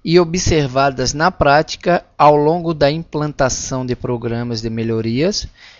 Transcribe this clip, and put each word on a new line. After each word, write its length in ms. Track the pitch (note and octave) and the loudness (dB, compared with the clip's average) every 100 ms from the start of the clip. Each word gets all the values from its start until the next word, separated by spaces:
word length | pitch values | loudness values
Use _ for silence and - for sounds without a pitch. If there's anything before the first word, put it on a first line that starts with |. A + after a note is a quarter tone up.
e 160 | D#3+ F3 | 2 2
observadas 960 | E3 F3+ - D#3+ C#3 C3 C#3 C3 B2+ | 2 0 0 0 0 0 0 0 -4
na 180 | D3 F3 | -2 -2
prática 760 | - C#3+ D3 D#3+ - F3+ E3+ - - | 2 4 4 2 -4 -2 -2 -2 2
ao 180 | D3+ D3 | 4 6
longo 380 | D3 F3 E3+ | 4 0 -2
da 160 | D3 C#3+ | 0 0
implantação 960 | D#3+ E3 D3+ D3+ C#3 C3 - - C3 B2+ | 0 -6 -6 -4 -2 -2 -2 -6 -6 -6
de 100 | A#2+ | -6
programas 640 | B2 A#2+ A#2 A#2 A#2+ A2+ | -6 -4 -4 -4 -6 -6
de 80 | A2+ | -6
melhorias 800 | A2+ A2+ A2 A2+ A#2+ F3+ G#3 - - - | -4 -2 -2 -2 0 0 -2 -8 -14 -20